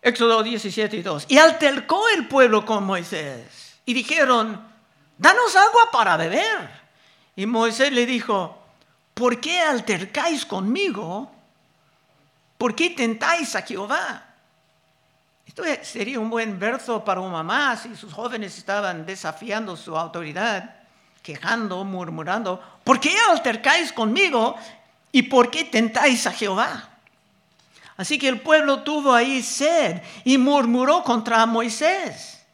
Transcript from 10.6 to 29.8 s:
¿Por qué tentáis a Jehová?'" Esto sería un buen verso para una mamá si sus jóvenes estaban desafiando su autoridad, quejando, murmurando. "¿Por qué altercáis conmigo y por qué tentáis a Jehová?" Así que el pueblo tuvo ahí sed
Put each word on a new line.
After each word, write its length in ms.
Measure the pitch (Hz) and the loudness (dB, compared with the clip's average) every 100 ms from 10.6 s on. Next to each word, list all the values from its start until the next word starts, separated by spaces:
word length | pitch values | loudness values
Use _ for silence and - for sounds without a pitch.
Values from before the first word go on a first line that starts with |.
| 190 277 392 202 165 190 277 _ _ _ _ _ _ _ _ _ _ _ _ _ | -4 -2 -2 -4 -8 -10 -12 _ _ _ _ _ _ _ _ _ _ _ _ _
¿Por 180 | 240 | -4
qué 160 | 220 349 | 0 -2
tentáis 680 | 339 233 226 294 339 302 202 | 0 -4 -2 -2 -2 -2 -8
a 60 | |
Jehová?'" 600 | - 208 208 285 - 233 - _ _ _ _ _ _ _ _ _ _ _ | -8 -10 -4 -4 -4 -10 -16 _ _ _ _ _ _ _ _ _ _ _
Esto 200 | _ - 359 269 | _ -8 -6 -6
sería 380 | - 233 208 262 | -8 -8 -6 -6
un 100 | 220 | -4
buen 280 | 233 226 196 | -4 -4 -4
verso 460 | 208 254 247 220 | -4 -4 -4 -6
para 160 | 214 185 | -2 -4
una 220 | 190 170 | -4 -8
mamá 340 | 160 240 285 226 | -4 -2 -2 -4
si 200 | 233 214 | -8 -18
sus 160 | 208 | -18
jóvenes 420 | 156 233 233 202 - | -10 -8 -8 -10 -12
estaban 480 | - 202 202 170 | -6 -4 -4 -6
desafiando 720 | 160 190 170 156 240 208 220 175 | -10 -10 -10 -10 -8 -6 -6 -12
su 200 | - 156 | -8 -6
autoridad, 800 | 165 170 160 151 226 202 190 - _ _ _ _ | -6 -8 -10 -4 -4 -4 -8 -20 _ _ _ _
quejando, 640 | - 143 170 226 214 180 | -18 -10 -4 -4 -4 -6
murmurando. 760 | 196 185 175 160 156 202 208 185 - - | -8 -8 -8 -8 -6 -4 -4 -8 -10 -10
"¿Por 160 | - 254 | 2 4
qué 140 | 302 392 453 | 4 2 4
altercáis 640 | 330 262 220 285 320 320 | 2 0 -2 2 2 0
conmigo 640 | - 220 254 392 262 226 - - - _ _ _ | -4 -2 2 2 2 0 -2 -16 -20 _ _ _
y 100 | 262 | 0
por 280 | 247 262 240 | 4 4 4
qué 140 | 320 | 0
tentáis 640 | 330 220 226 226 294 240 - | -2 0 0 2 2 2 -2
a 60 | |
Jehová?" 580 | - 208 190 247 240 - _ _ _ _ _ _ _ _ _ - - | -4 -4 -2 -2 -4 -16 _ _ _ _ _ _ _ _ _ -20 -12
Así 200 | 185 294 | -6 -2
que 100 | 269 | 0
el 120 | 254 | -2
pueblo 420 | 311 311 294 277 | 4 4 4 0
tuvo 320 | - 302 285 | -2 -2 4
ahí 280 | 240 254 269 | 4 4 -2
sed 600 | 226 - 285 339 | -4 -2 0 2